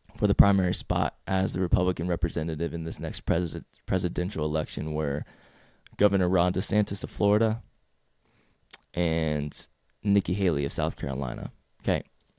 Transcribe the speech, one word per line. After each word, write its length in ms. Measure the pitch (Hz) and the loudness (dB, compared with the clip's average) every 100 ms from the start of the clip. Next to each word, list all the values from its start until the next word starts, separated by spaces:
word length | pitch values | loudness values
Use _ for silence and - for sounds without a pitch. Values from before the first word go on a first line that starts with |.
| _ - | _ -2
for 100 | 202 | 2
the 80 | |
primary 400 | 202 101 98 90 | 6 6 6 2
spot 400 | 95 - 90 87 - - | -2 -2 -2 -2 -4 -4
as 240 | 95 95 | -2 -2
the 80 | 98 | -2
Republican 480 | 90 - 92 90 90 | 2 2 2 0 -2
representative 640 | 87 85 82 80 76 82 | -2 -2 -2 -4 -4 -4
in 80 | 82 | -4
this 160 | 80 78 | -6 -6
next 220 | 80 - | -8 -6
president, 480 | - 85 87 85 - _ - | -2 0 0 -6 -12 _ -4
presidential 580 | 95 90 87 90 82 | -2 -2 -2 -4 -2
election 500 | 76 78 78 - 76 | -2 -2 -4 -6 -6
were 300 | 76 76 71 - - - _ _ _ - - | -4 -2 -4 -6 -16 -20 _ _ _ -12 2
Governor 320 | 104 95 90 | 4 4 4
Ron 240 | 92 90 | 4 2
DeSantis 520 | 92 - 104 104 101 | 2 0 0 0 -2
of 60 | - | -6
Florida 520 | - 101 107 110 110 - _ _ _ _ _ _ _ _ _ _ - _ | 0 2 4 2 -2 -8 _ _ _ _ _ _ _ _ _ _ -20 _
and 720 | - 85 82 80 76 73 - - _ _ _ | -2 0 0 0 -2 -4 -8 -16 _ _ _
Nikki 320 | 104 101 - | 2 2 2
Haley 300 | 95 95 73 | 0 0 0
of 80 | 71 | -2
South 240 | - 78 - | -2 -4 -4
Carolina. 560 | 69 65 65 53 - - _ _ | -6 -4 -6 -6 -10 -12 _ _
Okay. 200 | - 82 - _ _ | -2 -2 -4 _ _